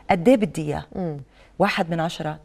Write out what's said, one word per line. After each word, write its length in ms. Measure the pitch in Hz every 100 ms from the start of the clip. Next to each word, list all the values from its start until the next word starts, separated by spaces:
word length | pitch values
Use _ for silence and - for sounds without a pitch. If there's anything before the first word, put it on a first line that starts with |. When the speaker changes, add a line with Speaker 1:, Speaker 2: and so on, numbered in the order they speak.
| -
Speaker 1:
قد 160 | 185 165
إيه 80 | 254
بدي 240 | 190 165
إياه؟ 240 | 151 147 151 -
Speaker 2:
مم. 220 | 175 147 131 _ - -
Speaker 1:
واحد 300 | 196 - 170
من 100 | 170
عشرة، 400 | 165 - 151 -